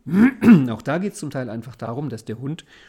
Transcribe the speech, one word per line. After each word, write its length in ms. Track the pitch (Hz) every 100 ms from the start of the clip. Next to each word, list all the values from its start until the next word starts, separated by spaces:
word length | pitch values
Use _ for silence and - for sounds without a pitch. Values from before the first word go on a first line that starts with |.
| -
<clears throat> 640 | 180 240 262 - 196 127
Auch 100 | 107
da 160 | - 156
geht's 220 | 202 190
zum 100 | 151
Teil 220 | 139 123
einfach 240 | 110 117 117
darum, 340 | 110 120 147
dass 160 | 110 -
der 140 | 110
Hund 260 | 135 165 - -